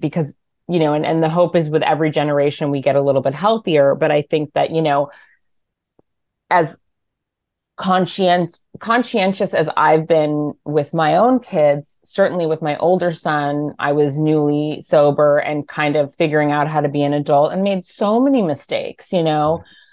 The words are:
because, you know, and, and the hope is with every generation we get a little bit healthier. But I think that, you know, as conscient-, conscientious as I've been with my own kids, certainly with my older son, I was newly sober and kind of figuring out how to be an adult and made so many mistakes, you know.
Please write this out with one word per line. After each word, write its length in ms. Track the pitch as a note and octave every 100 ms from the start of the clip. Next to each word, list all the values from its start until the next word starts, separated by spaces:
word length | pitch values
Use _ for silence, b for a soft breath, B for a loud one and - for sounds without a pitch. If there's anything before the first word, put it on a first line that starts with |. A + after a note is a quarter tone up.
because, 360 | D#3 F3 C#3+ - _ _ -
you 100 | F3
know, 140 | D3+
and, 100 | D3+
and 180 | D#3 D#3+
the 60 | D#3+
hope 260 | E3+ E3+ F3
is 120 | D3+
with 140 | D#3
every 280 | - D3+ D#3
generation 600 | D3 D3 C#3+ C#3+ - D3
we 100 | C#3+
get 160 | C3 C#3
a 60 |
little 180 | C#3 C3+
bit 120 | C3+
healthier. 600 | D3 G3+ A3+ G3 D3+ C#3
But 160 | C3 D3+
I 120 | D3+
think 300 | C#3+ D#3+ D3
that, 160 | D3 C#3+
you 100 | D#3+
know, 300 | D#3 C#3+ C#3+ B B B _ _ _ _ _ _ _ _ _ _ -
as 280 | F3+ D#3+ - _ _ _ _ _ _ _ _ _ -
conscient-, 840 | F#3+ F#3 F3+ - F#3 F3 E3+ - _ -
conscientious 720 | G#3+ A#3 A#3+ A3+ F#3+ F#3+ F#3+
as 160 | C3 D#3 -
I've 300 | D#3 D#3+ D#3+
been 460 | D#3+ D3+ D3+ D3 -
with 300 | - D3+ D3
my 220 | D#3+ D3+ E3
own 240 | A#3 B3+
kids, 580 | - F#3 D3 D3 - -
certainly 420 | - - G3 F3 D#3+
with 160 | D#3
my 140 | D#3 C#3+
older 340 | E3 F#3 F3
son, 640 | D#3+ E3 D3+ C#3+ D3 D3 -
I 140 | C#3+
was 240 | D3 D3 C#3+
newly 640 | D#3 D#3 D3 D3 D3+ -
sober 580 | - D#3 D3 C#3+ D3 C#3+
and 300 | - D3+ C#3+
kind 280 | - D3 D3+
of 180 | C#3+
figuring 380 | - D#3+ D3+ D3
out 160 | D3 D3+
how 120 | D#3
to 80 | D3
be 140 | D3
an 100 | C#3+
adult 400 | D3 D3 C#3+ D3+
and 100 | F#3
made 220 | G3 F#3+
so 340 | - - G#3 A3+
many 200 | C#4 C4+
mistakes, 720 | F3 C#3 - - - - -
you 100 | F#3
know. 400 | D#3+ D3+ D3+ E3 - b b